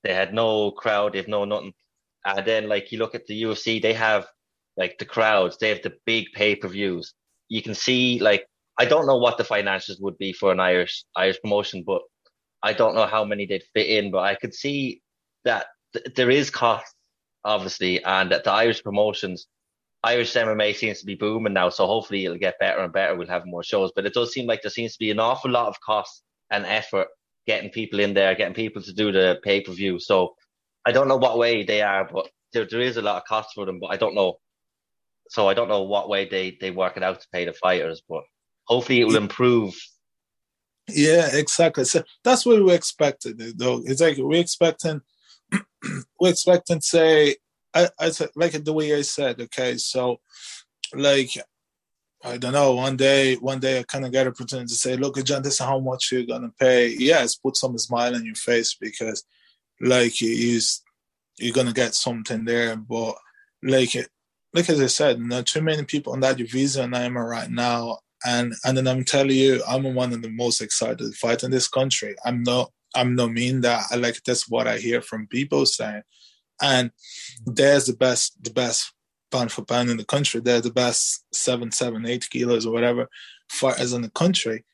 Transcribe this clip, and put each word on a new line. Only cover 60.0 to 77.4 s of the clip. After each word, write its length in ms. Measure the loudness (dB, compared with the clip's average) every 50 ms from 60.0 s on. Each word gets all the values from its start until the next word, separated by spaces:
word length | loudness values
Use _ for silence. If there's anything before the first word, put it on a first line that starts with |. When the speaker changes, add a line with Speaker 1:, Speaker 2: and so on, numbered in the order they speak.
| 4 2 0 -2
Speaker 2:
you, 100 | -2 0
you 260 | 0 0 2 2 2
s-, 260 | 2 0 0 -2 -4 _ _ _ _ _ _ _ _ _ _ _ -8
you're 160 | -8 -2 0
gonna 180 | 0 0 0
get 220 | 0 0 -2 0 -2
something 500 | -4 -4 -4 -6 -6 -8 -6 -6 -6 -4
there. 300 | -2 0 0 0 -2 -4
But, 400 | -8 -8 -6 -6 -4 -4 -6 -8 -10 _ _ _ _ _ _ _ _
like, 320 | -2 2 2 4 2 2 0 -6 -6 -8 _ _ _ _ _ _ _ _
like 160 | 0 0 2 2
as 120 | 4 2
I 80 | 2 2
said, 300 | 2 2 2 2 2 0
you 60 | -4 -4
know, 120 | -4 -2
too 200 | -2 -2 -2 0
many 220 | -2 -2 -2 -2 -4
people 280 | -4 -4 -4 -4 -4
on 80 | -2 0
that 180 | 0 0 0 -2
division 540 | -4 -4 -2 0 0 0 0 -2 -4 -4
I'm 240 | -4 -4 -4 -4 -4
right 340 | -6 -6 -6 -6 -8 -8 -6
now. 500 | -4 -2 0 0 0 -2 -4 -6 -8 -10 _ _ _ _ -4
And, 260 | -2 0 0 0 -2 -6 -4 -2
and 120 | 0 0
then 120 | 2 2 2
I'm 160 | 0 0 0
telling 320 | 0 2 2 4 4 4
you, 260 | 6 6 6 4 4 0
I'm 280 | -2 -2 -2 -2 -2 -2
one 180 | -2 -2 -2
of 100 | -4 -6
the 60 | -8 -10
most 320 | -6 -2 -2 0 0 -2
excited 540 | -2 -4 -2 -2 -2 -2 -4 -6 -8 -10 -8
fight 300 | -4 -2 -2 0 -2 0
in 80 | 0
this 160 | 0 0 0 0
country. 480 | 0 0 0 0 0 -4 -4 -8 -12 -8 -6
I'm 180 | -4 -4 -2
not, 300 | -2 0 0 0 -2 -4 _ _ _ _ -2
I'm 200 | 0 0 2 2
not 160 | 2 0 0
mean 300 | 0 -2 0 0 0 2
that. 240 | 2 2 2 0 0 -2
I, 20 | -2
like, 280 | 0 0 -2 -2 -2 _
that's 220 | -2 -2 -2 -2 -2
what 160 | -2 0 0
I 100 | 0 -2
hear 240 | -2 -2 -2 -2 -2
from 280 | -2 -6 -10 -10 -10 -6
people 360 | -4 -4 -2 0 0 2 2
saying. 380 | 0 0 -2 -6 -8 -8 -12 -14 _ _ _ -20 -20 _ _ _ _ _ -2
And 300 | 0 2 2 2 0 -2 _ _ -20 -20 -20 -18 -18 -18 -18 -12